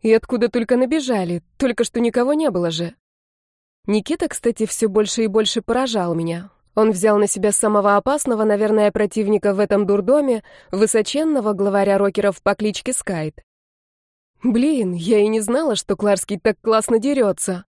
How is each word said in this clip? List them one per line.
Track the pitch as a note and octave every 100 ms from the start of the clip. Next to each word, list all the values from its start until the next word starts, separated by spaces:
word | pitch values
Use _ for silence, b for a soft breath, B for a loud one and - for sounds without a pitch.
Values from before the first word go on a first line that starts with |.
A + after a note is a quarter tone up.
| A3
И |
откуда | A3+ - B3 A3+
только | B3 A#3 B3
набежали, | B3+ D#4 B3+ A3 F3+ F3 _ _
только | C4 A3+
что | A#3 A#3+
никого | A#3 B3 B3
не | D4+ D#4
было | F3+ E3+
же. | D#3+ E3+ - _ _ _ _ _ _ _ _ -
Никита, | G#3+ - E4 D#4+
кстати, | - A#3+ A#3
все | A3 - A3+
больше | G3 G#3+ -
и | A3
больше | G#3 A3 A#3+
поражал | - A#3 C4 A3 F3
меня. | E3 E3 E3+ F#3+ _ _ -
Он | A3
взял | F#3 G#3+ G#3
на | G#3
себя | G3+ G#3
самого | G3 G#3+ G#3+ G3+ G3+
опасного, | A3+ D4 - A3
наверное, | G#3+ G#3 G#3+ G#3+ G#3
противника | G#3 G#3 - G3+ G#3 G#3
в | G3
этом | G#3 G3+
дурдоме, | G3 G3+ F#3+ C#4+ C#4 A3+ B B B
высоченного | F#3+ G#3+ A3 G#3 C#4+ D#4+ D4 G#3+
главаря | G3+ G3+ G3 G3 G3
рокеров | G3+ G3 G3+ F#3+
по | -
кличке | G3+ G#3+ G3 -
Скайт. | B3+ - F3 D#3 - _ _ _ _ _ _ _ _ _ _
Блин, | B3 A3+ C#4 D4 G3
я | F3 E3 A3
и | G#3
не | A3
знала, | G#3 B3 D#4+
что | G#3 - G3
Кларский | G#3 G3 - G3
так | - G3
классно | A3+ A3 G#3+ A3+
дерется. | A#3+ C#4 G#3+ F#3+ - F3+ -